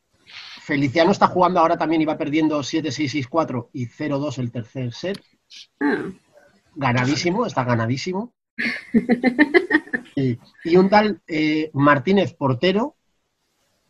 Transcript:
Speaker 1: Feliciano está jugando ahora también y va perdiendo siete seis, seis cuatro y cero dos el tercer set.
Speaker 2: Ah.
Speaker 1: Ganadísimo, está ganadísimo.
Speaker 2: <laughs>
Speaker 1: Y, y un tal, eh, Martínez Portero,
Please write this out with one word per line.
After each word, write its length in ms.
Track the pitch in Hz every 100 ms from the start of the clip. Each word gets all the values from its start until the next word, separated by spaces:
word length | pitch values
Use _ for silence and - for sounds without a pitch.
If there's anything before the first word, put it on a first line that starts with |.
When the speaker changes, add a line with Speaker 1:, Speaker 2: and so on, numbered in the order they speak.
| _ _ _ - - -
Speaker 1:
Feliciano 500 | - 147 143 170 170
está 160 | 196 196
jugando 320 | 180 175 180
ahora 180 | 165 170
también 240 | 160 160
y 20 |
va 140 | 156 151
perdiendo 420 | 151 151 156 151
siete 260 | 135 160 151
seis, 220 | 127 147
seis 160 | 135 123
cuatro 420 | 165 156 127 -
y 140 | 143 120
cero 320 | - 151 139
dos 200 | 147 139
el 120 | 120
tercer 420 | 123 107 135 127
set. 300 | 117 175 202 _ _ _ - - _
Speaker 2:
Ah. 300 | - 185 - 185 _ _ _ _ _
Speaker 1:
Ganadísimo, 720 | 156 135 123 127 156 175 196 226
está 160 | -
ganadísimo. 720 | 123 117 113 135 - 185 240 _ _ -
Speaker 2:
<laughs> 960 | 233 - - 226 - 233 254 247 294 349 392 - - - - -
Speaker 1:
Y, 200 | 131 120 - _
y 120 | 170 180
un 100 | 190
tal, 320 | 208 214 170 -
eh, 420 | 156 156 156 156
Martínez 580 | 135 143 143 185 196 147
Portero, 640 | - 135 120 180 190 277 - _ _ _ _ _ _ _ _ _